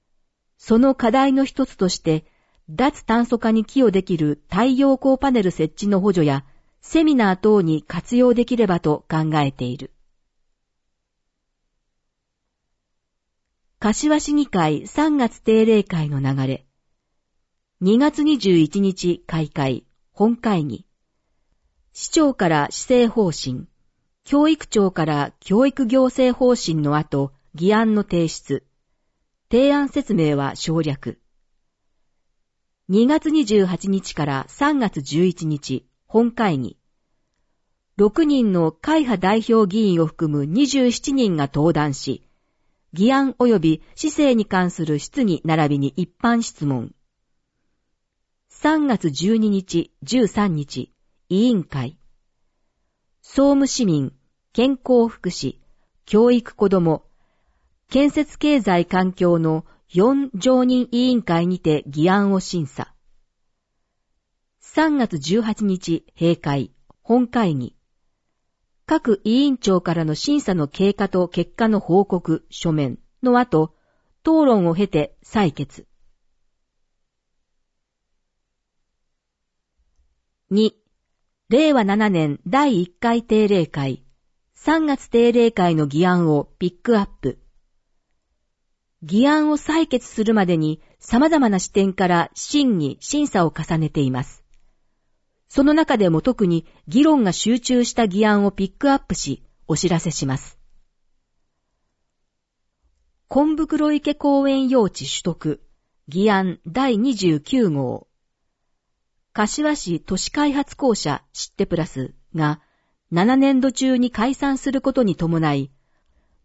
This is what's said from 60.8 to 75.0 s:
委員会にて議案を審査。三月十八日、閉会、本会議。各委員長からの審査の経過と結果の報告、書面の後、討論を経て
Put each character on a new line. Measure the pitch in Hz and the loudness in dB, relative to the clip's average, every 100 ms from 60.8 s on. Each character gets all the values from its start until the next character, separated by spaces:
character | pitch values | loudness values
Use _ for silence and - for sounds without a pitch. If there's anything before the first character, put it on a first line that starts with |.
| 240 | -2
委 | 240 254 | 0 0
員 | 240 | 0
会 | - 170 175 | 0 0 0
に | 185 | -2
て | 160 151 143 | 0 -2 -4
議 | 147 175 | 0 2
案 | 202 202 | 2 2
を | 190 | -2
審 | - 175 139 | -4 -6 -8
査。 | - - _ _ _ _ _ _ _ _ _ _ _ _ _ _ _ _ _ | -10 -16 _ _ _ _ _ _ _ _ _ _ _ _ _ _ _ _ _
三 | - 302 320 285 | -6 0 0 0
月 | 220 156 | -2 -4
十 | 147 220 | -2 -2
八 | 220 208 | 0 -2
日、 | 202 185 - 165 _ | -2 -2 -4 -6 _
閉 | - 170 170 | -2 0 0
会、 | 151 143 - _ _ _ | -2 -4 -6 _ _ _
本 | - 247 240 | 0 0 0
会 | 240 190 139 | -2 -2 -2
議。 | 123 _ _ _ _ _ _ _ _ _ _ _ - | -8 _ _ _ _ _ _ _ _ _ _ _ -4
各 | 311 247 202 | -2 0 -2
委 | 214 247 285 | 0 2 2
員 | 254 | 0
長 | 196 180 | 0 0
か | 175 | 0
ら | 165 | -2
の | 156 | -2
審 | 151 285 294 | -4 -2 -2
査 | 214 | 0
の | 175 143 | -2 -4
経 | - 196 | 0 -2
過 | 202 196 | 0 -2
と | 185 175 | 0 -2
結 | 175 170 | -2 -6
果 | - 226 | -2 0
の | 202 | 0
報 | - 185 | 2 2
告、 | 196 180 165 160 _ | 2 -2 -2 -4 _
書 | - 170 | -6 -2
面 | 151 135 - _ - | -2 -4 -8 _ -4
の | 254 240 | 0 2
後、 | 247 156 160 _ _ _ _ _ | 2 0 0 _ _ _ _ _
討 | 320 320 | 0 4
論 | 277 214 170 | 4 4 2
を | |
経 | 165 202 | 0 0
て | 156 | -2